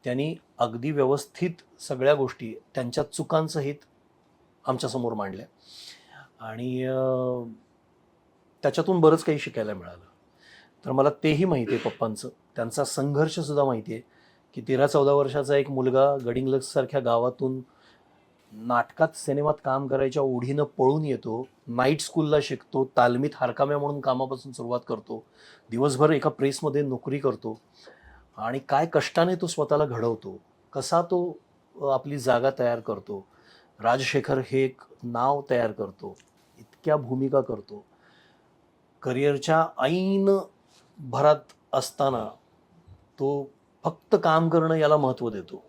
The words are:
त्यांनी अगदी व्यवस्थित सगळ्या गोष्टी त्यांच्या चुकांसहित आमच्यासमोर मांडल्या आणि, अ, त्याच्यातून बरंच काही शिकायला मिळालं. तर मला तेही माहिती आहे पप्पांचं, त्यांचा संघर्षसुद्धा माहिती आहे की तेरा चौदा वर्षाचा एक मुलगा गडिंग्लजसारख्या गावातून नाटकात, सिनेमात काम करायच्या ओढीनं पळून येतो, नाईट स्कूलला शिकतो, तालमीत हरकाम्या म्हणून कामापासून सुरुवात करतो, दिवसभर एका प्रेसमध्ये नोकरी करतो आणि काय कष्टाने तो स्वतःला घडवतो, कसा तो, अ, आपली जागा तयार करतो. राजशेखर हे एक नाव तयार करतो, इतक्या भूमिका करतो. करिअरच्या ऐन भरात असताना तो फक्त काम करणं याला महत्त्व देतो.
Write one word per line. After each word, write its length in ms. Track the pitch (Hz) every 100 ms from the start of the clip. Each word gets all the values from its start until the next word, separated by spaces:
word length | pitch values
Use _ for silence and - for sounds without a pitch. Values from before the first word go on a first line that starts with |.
त्यांनी 300 | 127 127 151 165 _ -
अगदी 320 | 120 117 139
व्यवस्थित 920 | 147 131 143 - - 180 170 _ _
सगळ्या 320 | - 131 135
गोष्टी 400 | 147 127 - 113 110 _
त्यांच्या 300 | - 123 135 143
चुकांसहित 640 | - - 160 160 156 139 147 _ _ _ _ _ _ _ _ -
आमच्यासमोर 460 | 131 131 127 120
मांडल्या 340 | 107 98 95 - _ _ - - - _ - - _
आणि, 420 | 110 110 123 127
अ, 140 | 131 131 131 127 127 123 117 110 _ _ _ _ _ _ _ _ _ _
त्याच्यातून 380 | 147 151 170 185
बरंच 240 | 156 160
काही 140 | 165 147
शिकायला 360 | - 120 107
मिळालं. 320 | 98 87 87 - _ _ _ _ - _ _
तर 80 | -
मला 180 | 131 139
तेही 340 | 139 156 151
माहिती 300 | 185 143 113
आहे 160 | 117 117
पप्पांचं, 380 | - 113 107 123 - _ -
त्यांचा 280 | 113 127
संघर्षसुद्धा 800 | 135 - 139 143 160 160 147 143
माहिती 280 | 139 113 107
आहे 100 | 110 - _ _ _ _
की 60 | - 113
तेरा 180 | 131 143
चौदा 260 | 151 139
वर्षाचा 440 | 143 139 143 135 143
एक 140 | 139
मुलगा 460 | 131 127 131 139 139 120
गडिंग्लजसारख्या 720 | 123 131 135 127 147 127 139
गावातून 600 | 120 117 123 123 131 131 127 _ _ _ _ _ _ _ _
नाटकात, 560 | 107 113 120 - - 165
सिनेमात 400 | - - 139 147 151
काम 220 | 139 131 139
करायच्या 360 | 135 135 143
ओढीनं 420 | 135 123 127 143
पळून 400 | 143 - 131 151
येतो, 440 | 151 117 120 113 131 _ -
नाईट 340 | 117 127 156
स्कूलला 360 | - 165 156 147
शिकतो, 480 | 143 135 - 135 131 -
तालमीत 340 | 120 120 147
हरकाम्या 440 | - 123 117 143 147
म्हणून 220 | 143 143
कामापासून 520 | 135 127 131 131 139
सुरुवात 280 | 123 117 123 -
करतो, 360 | 107 104 113 _ _ - - _
दिवसभर 400 | 113 143 127 151
एका 200 | 151 151
प्रेसमध्ये 520 | 147 139 135 156 139
नोकरी 360 | 143 131 - 139
करतो 420 | 135 113 120 110 _ _ - - - - _ -
आणि 220 | 110 135
काय 280 | - 139 165
कष्टाने 480 | 151 - - 170
तो 120 | 180 175
स्वतःला 380 | - 143 147
घडवतो, 560 | 151 117 117 110 98 98 _ _ _
कसा 300 | 139 131 170
तो, 360 | 175 180 175 - _ _ _ -
अ, 20 |
आपली 340 | 139 135 143 143
जागा 320 | 127 120 135 135
तयार 220 | 120 117
करतो. 460 | 110 101 - 98 - _ _ - _ _
राजशेखर 600 | 113 131 131 139 135 135 127
हे 180 | 135
एक 160 | 131 131 - -
नाव 400 | 120 120 127 143 139
तयार 220 | 123 113
करतो, 440 | 107 101 - 101 - _ _ _ _
इतक्या 380 | - _ 156 151
भूमिका 440 | 123 131 135 139
करतो. 440 | - 110 - - _ _ _ _ _ _ _ _ _ _ _ _
करिअरच्या 640 | 131 127 143 139 147 160 160 -
ऐन 600 | 131 175 190 196 196 196 160 _ _ _ _ -
भरात 540 | 135 127 147 147 - _ _
असताना 520 | 131 - - 139 123 107 - _ _ _ _ _ - _ _
तो 320 | 135 143 135 _ _ _
फक्त 320 | 165 165 _ 196
काम 240 | 170 160 165
करणं 260 | 165 160
याला 220 | 160 151 151
महत्त्व 340 | 135 127 120
देतो. 320 | 104 87 -